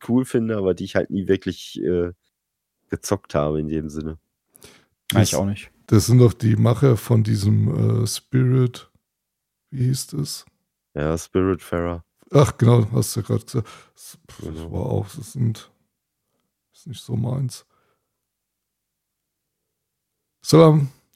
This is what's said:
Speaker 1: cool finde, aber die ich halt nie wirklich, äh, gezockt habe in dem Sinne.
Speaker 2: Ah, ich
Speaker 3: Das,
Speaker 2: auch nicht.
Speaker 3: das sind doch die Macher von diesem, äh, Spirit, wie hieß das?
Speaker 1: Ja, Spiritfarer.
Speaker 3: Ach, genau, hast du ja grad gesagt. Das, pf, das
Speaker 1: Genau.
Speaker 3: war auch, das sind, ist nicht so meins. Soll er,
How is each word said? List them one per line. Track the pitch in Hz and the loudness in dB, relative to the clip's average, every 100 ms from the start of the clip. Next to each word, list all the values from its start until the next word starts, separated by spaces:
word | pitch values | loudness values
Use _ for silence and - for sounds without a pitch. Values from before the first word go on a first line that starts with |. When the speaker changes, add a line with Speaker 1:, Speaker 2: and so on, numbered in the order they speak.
| - | -2
Speaker 1:
cool | 123 127 | -2 0
finde, | 123 113 107 | -2 -2 -2
aber | 95 | -2
die | 87 98 | -2 -2
ich | 98 | -4
halt | - | -2
nie | 98 90 | -4 0
wirklich, | 95 95 90 - - | -2 -2 -10 -12 -8
äh, | 55 87 87 87 _ _ _ _ _ _ _ | -4 -2 -4 -8 _ _ _ _ _ _ _
gezockt | - - 101 - 78 | -10 -4 -6 -4 -4
habe | 73 78 | -2 -4
in | 76 | -4
dem | 78 78 | -6 -8
Sinne. | 76 78 80 _ _ _ _ - _ _ _ - | -10 -10 -14 _ _ _ _ -20 _ _ _ -2
Speaker 2:
Ah, | 110 | 0
ich | 107 | 2
Speaker 3:
Das, | 71 | 0
Speaker 2:
auch | 98 | -2
nicht. | 104 - _ - | -6 -12 _ 2
Speaker 3:
das | 110 101 | 2 6
sind | 123 | 6
doch | 120 | 6
die | - 113 110 | 4 0 2
Macher | 113 120 139 113 | 2 4 2 2
von | - 113 | 2 0
diesem, | 107 107 101 107 104 104 110 113 | 2 0 2 2 2 0 0 0
äh, | 120 | -2
Spirit, | - - 131 127 131 127 - - _ _ _ _ _ _ _ _ | -6 -4 0 2 2 0 -2 -20 _ _ _ _ _ _ _ _
wie | 135 123 | -4 -2
hieß | 135 - | -2 -6
das? | 151 143 - - _ _ _ _ | -8 -8 -10 -16 _ _ _ _
Speaker 1:
Ja, | 71 76 82 | -6 -4 -4
Spiritfarer. | - 95 95 87 - 87 87 87 - _ _ | -4 -2 0 -2 -4 -6 -4 -8 -14 _ _
Speaker 3:
Ach, | 143 139 - | 2 2 4
genau, | 117 120 107 | 4 4 2
hast | 120 113 - | -2 -4 -6
du | |
ja | - | -4
grad | 113 - | -4 -4
gesagt. | - - - _ _ | -8 -8 -16 _ _
Das, | - - _ | -20 -20 _
pf, | - 80 | -16 -14
das | 78 | -12
Speaker 1:
Genau. | 82 | -10
Speaker 3:
war | 90 - | -8 -4
auch, | 107 101 - | -4 -4 -12
das | - | -14
sind, | 135 117 107 - _ _ _ _ _ _ _ _ _ _ | -4 -4 -4 -14 _ _ _ _ _ _ _ _ _ _
ist | _ - | _ -18
nicht | 117 | -18
so | - 117 | -8 -4
meins. | 120 131 127 - _ _ _ _ _ _ _ _ _ _ _ _ _ _ _ _ _ _ _ _ _ _ _ _ _ _ _ _ | -4 -4 -6 -8 _ _ _ _ _ _ _ _ _ _ _ _ _ _ _ _ _ _ _ _ _ _ _ _ _ _ _ _
Soll | - 151 | 2 6
er, | 160 151 139 - _ | 8 6 2 -6 _